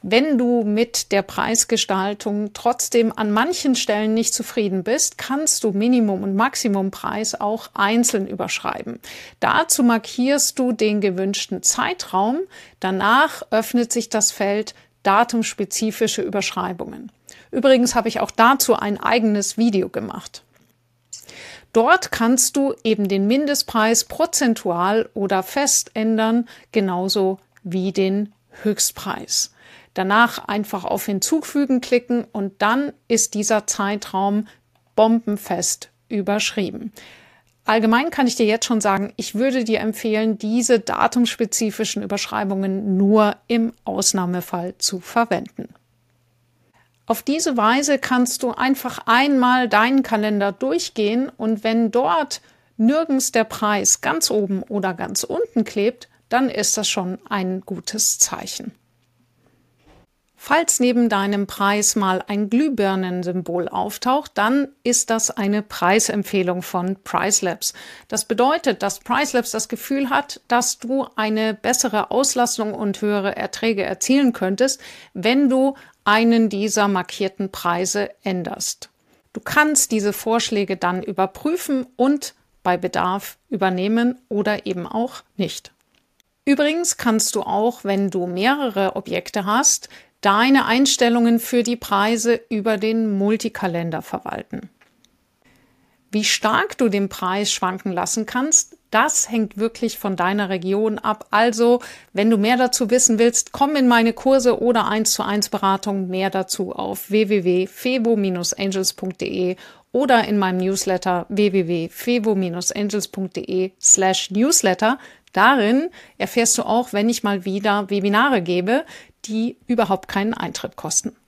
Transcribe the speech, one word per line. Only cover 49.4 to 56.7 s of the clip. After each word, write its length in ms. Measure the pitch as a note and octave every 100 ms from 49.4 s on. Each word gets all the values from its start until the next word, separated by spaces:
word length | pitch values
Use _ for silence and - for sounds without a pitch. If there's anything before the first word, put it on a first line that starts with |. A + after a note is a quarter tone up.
| B3 B3+ B3
deinen 340 | G#3 A#3 C4+
Kalender 500 | C4 A3 G#3+ G#3 G3+
durchgehen 800 | G3 C4 E4 - - G#3 A#3 C4+ -
und 280 | A3 A3
wenn 260 | A3+ A3+ A3+
dort 500 | A#3 C#4+ E4+ C#4+ - _ _ _ -
nirgends 560 | A3+ D4 E4 C4 B3+
der 120 | A#3
Preis 560 | A3 - G#3 G#3 G#3+ -
ganz 300 | - A3+ -
oben 320 | G#3 G3 G3
oder 320 | - G#3 F#3+
ganz 280 | F3 F#3 G3
unten 420 | - E4 A#4 -
klebt, 440 | A3 - G3+ A#3+ - _ _
dann 200 | A#3+ C4
ist 280 | - G#3